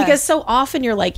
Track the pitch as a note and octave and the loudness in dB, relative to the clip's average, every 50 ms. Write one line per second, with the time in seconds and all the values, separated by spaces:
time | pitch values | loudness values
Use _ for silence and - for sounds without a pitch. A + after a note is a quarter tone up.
0 | - - C#4+ - - - D#4 D#4 - - A3+ B3+ C4+ - - D4+ B3+ A#3 A3 G3+ | 2 4 2 2 2 0 -2 -2 0 0 0 0 0 0 -2 -4 -2 -2 -2 -2
1 | F3+ F3+ - | -2 -2 -2